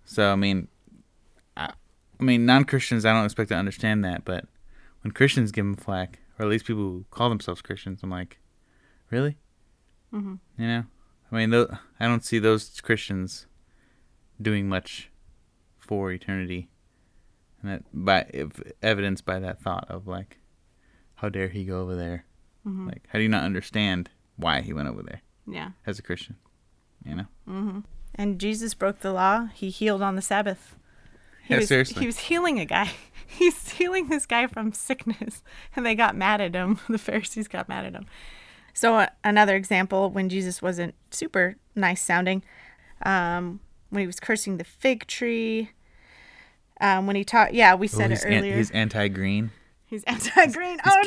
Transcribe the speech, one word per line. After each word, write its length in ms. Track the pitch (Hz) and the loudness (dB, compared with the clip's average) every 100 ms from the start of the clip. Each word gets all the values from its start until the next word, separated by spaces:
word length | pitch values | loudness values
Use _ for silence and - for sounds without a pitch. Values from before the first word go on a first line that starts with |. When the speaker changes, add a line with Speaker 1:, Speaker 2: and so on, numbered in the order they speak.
| - | -6
Speaker 1:
So, 260 | - 101 | 2 2
I 40 | 98 | 4
mean, 320 | 98 95 - _ _ - _ _ _ _ _ - | 2 0 -4 _ _ -20 _ _ _ _ _ -10
I, 180 | 78 - _ _ _ - | -10 -10 _ _ _ 0
I 40 | |
mean, 220 | 131 120 120 | 4 4 6
non-Christians, 600 | 131 143 135 - 117 110 | 6 6 0 0 2 4
I 80 | |
don't 120 | 110 104 | 4 2
expect 240 | - 104 | -2 -2
to 60 | 90 | 0
understand 480 | 98 - 110 107 92 | -2 -2 0 2 0
that, 180 | 85 - | -4 -4
but 200 | 90 - _ - - - _ | -6 -8 _ -20 -20 -20 _
when 100 | 107 | -4
Christians 400 | - 139 139 107 | 2 4 4 0
give 140 | 104 101 | 0 -2
'em 100 | 98 | -2
flack, 440 | - 95 92 - - - | -4 -4 -6 -10 -18 -4
or 60 | 104 | 0
at 40 | |
least 160 | 107 - | 0 -2
people 180 | 107 | -4
who 220 | 98 90 - | -4 -6 -10
call 180 | - 120 | -2 0
themselves 320 | 107 95 87 | 0 -4 -8
Christians, 400 | - 98 95 95 | -8 -10 -10 -10
I'm 60 | 95 | -8
like, 300 | 90 90 - _ _ _ _ _ _ - | -8 -10 -16 _ _ _ _ _ _ -6
"Really?" 280 | 120 147 147 _ _ _ _ _ _ - | -2 -2 -6 _ _ _ _ _ _ -12
Speaker 2:
Mm-hmm. 220 | 208 196 185 _ - | -8 -8 -12 _ -6
Speaker 1:
You 100 | 117 | -4
know? 180 | 117 113 _ _ _ - | -4 -6 _ _ _ -6
I 40 | 113 | -2
mean, 140 | 110 | 2
tho-, 280 | 120 - - - - | 4 2 -2 -14 -4
I 60 | 117 | 0
don't 160 | 117 | 0
see 160 | - 113 | 0 2
those 400 | 110 107 - - | 4 2 0 -8
Christians 680 | - 110 - 95 92 - - _ _ _ _ _ _ _ _ - | -2 -2 -2 -6 -6 -10 -20 _ _ _ _ _ _ _ _ -6
doing 280 | 107 104 98 | -2 0 0
much 400 | 92 - - - _ _ _ _ _ _ _ | -2 -4 -14 -18 _ _ _ _ _ _ _
for 340 | - 101 95 | -6 -4 -4
eternity. 580 | 92 - 95 90 90 90 _ _ _ _ _ _ _ _ _ | -6 -6 -6 -6 -8 -10 _ _ _ _ _ _ _ _ _
And 100 | 101 | -10
that, 120 | 95 - | -10 -10
by, 320 | - 95 92 - | -4 2 2 2
if, 280 | 67 73 - - - | -6 -8 -10 -18 -4
evidenced 440 | 110 101 98 95 - | 0 0 0 -4 -4
by 140 | 92 | -6
that 200 | 92 92 | -6 -8
thought 240 | - 90 - | -6 -6 -8
of, 180 | 92 98 | -12 -10
like, 320 | 92 98 _ _ _ _ _ _ _ _ - | -10 -12 _ _ _ _ _ _ _ _ -8
"How 140 | 104 | -6
dare 180 | 95 95 | -4 -4
he 160 | 98 95 | -4 -6
go 160 | 92 | -6
over 140 | 92 90 | -4 -6
there?" 300 | 87 87 - _ _ _ 202 | -6 -8 -12 _ _ _ -10
Speaker 2:
Mm-hmm. 220 | 190 185 | -8 -8
Speaker 1:
Like, 200 | - - | -12 -6
how 100 | 107 | 0
do 40 | |
you 60 | 110 | 2
not 140 | 104 | 2
understand 680 | 90 92 - 107 101 90 85 _ _ - | 0 -4 -4 -2 0 -2 -6 _ _ -4
why 240 | 82 69 | 0 0
he 120 | - | -2
went 140 | 78 71 | -6 -6
over 140 | 52 | -8
there 200 | 50 - _ _ 208 | -12 -16 _ _ -14
Speaker 2:
Yeah. 240 | - 185 - - | -12 -12 -14 -12
Speaker 1:
as 120 | 95 | -10
a 20 | |
Christian? 320 | - - - - _ _ _ _ _ _ | -8 -10 -10 -18 _ _ _ _ _ _
You 120 | - 85 | -10 -10
know? 120 | 101 - - | -10 -14 -12
Speaker 2:
Mm-hmm. 300 | 190 208 190 - - - - | -6 -6 -8 -12 -16 -12 -6
And 240 | 202 185 | -4 -2
Jesus 340 | 208 220 226 | -4 -4 -6
broke 260 | - 196 202 | -2 -4 -2
the 120 | 196 | -4
law. 340 | 185 190 220 226 | 2 2 2 -2
He 160 | - 190 | -8 -10
healed 320 | - 214 196 | -2 0 0
on 140 | 196 190 | 0 -2
the 60 | |
Sabbath. 540 | - 202 202 185 - - _ - - - - - | -2 -2 -2 -6 -12 -20 _ -20 -20 -20 -20 -12
He 100 | - | 0
Speaker 1:
Yeah, 60 | 131 | 2
Speaker 2:
was, 60 | 104 | 4
Speaker 1:
seriously. 320 | 131 127 - | 4 4 0
Speaker 2:
he 40 | 240 | -4
was 140 | - | -4
healing 400 | - 339 349 240 | -2 0 2 0
a 60 | 156 | 0
guy. 260 | 180 202 - - | 0 -2 -6 -18
<laughs> 140 | - - | -20 -8
He's 420 | - 349 - - | 2 2 2 -6
healing 360 | - 359 381 285 | -2 -2 0 -2
this 160 | 294 - | -2 0
guy 220 | 233 247 | 0 0
from 240 | - 220 | -2 -6
sickness. 720 | - - 262 233 - - - - - - 262 | -4 -6 -4 -4 -6 -8 -12 -18 -20 -10 -4
And 100 | 233 | 0
they 100 | 220 | 2
got 200 | 226 - | 2 2
mad 260 | 190 208 | 0 0
at 120 | 185 | 0
him. 260 | 180 185 208 | -2 0 -2
<laughs> 60 | - | -2
The 80 | 220 | -6
Pharisees 500 | - 214 - 220 208 | -2 -4 -4 -8 -8
got 200 | 185 180 | -8 -6
mad 160 | 190 190 | -8 -8
at 80 | |
him. 120 | 180 202 - - - - - _ | -12 -16 -18 -20 -20 -20 -20 _
So, 220 | - 233 220 | 0 4 4
uh, 120 | - - | 2 0
another 320 | 214 208 202 196 | 2 6 6 4
example, 540 | 190 190 190 190 196 | 2 0 2 0 0
when 180 | 196 185 | 0 -2
Jesus 320 | 190 185 180 | -2 -4 -4
wasn't 320 | 185 175 175 - - | -4 -4 -6 -10 -12
super 440 | - 330 - 180 208 _ 208 | -8 -2 0 0 -2 _ -2
nice 260 | 185 180 | 0 0
sounding, 420 | - 175 185 190 - - - - - - | 0 2 2 -2 -4 -20 -20 -20 -20 -6
um, 560 | - 185 175 175 175 202 - - - | -2 0 0 -2 -4 -10 -16 -20 -8
when 120 | 202 | -4
he 60 | 180 | -4
was 120 | - | -6
cursing 380 | - 214 202 180 | -4 -2 -2 -6
the 60 | |
fig 440 | 170 - 269 240 - | -8 0 0 0 -4
tree, 640 | - 240 233 226 220 214 _ _ _ _ - - - - _ _ - | -6 -2 -2 -2 -4 -6 _ _ _ _ -20 -20 -20 -20 _ _ 0
um, 280 | 202 190 196 | 2 2 2
when 80 | 202 | -2
he 80 | |
taught, 300 | 202 220 208 | 2 4 6
yeah, 200 | 233 202 185 | 8 10 10
we 120 | - | 4
Speaker 1:
Oh, 20 | |
Speaker 2:
said 220 | 107 104 | 2 2
it 40 | 110 | 2
Speaker 1:
he's 80 | 104 | 2
an-, 80 | |
Speaker 2:
earlier. 220 | 107 101 98 | 2 2 2
Speaker 1:
he's 140 | 107 | 2
anti-green. 800 | 107 107 107 101 95 98 101 110 - _ _ - | 2 0 2 0 0 0 0 -2 -6 _ _ -12
Speaker 2:
He's 180 | 214 | -8
<laughs> 20 | 240 | -4
anti-green. 760 | 226 - 381 311 302 359 320 | -2 2 6 6 4 -6 2
Speaker 1:
He's 100 | 381 | 6
Speaker 2:
Oh, 80 | 392 | 8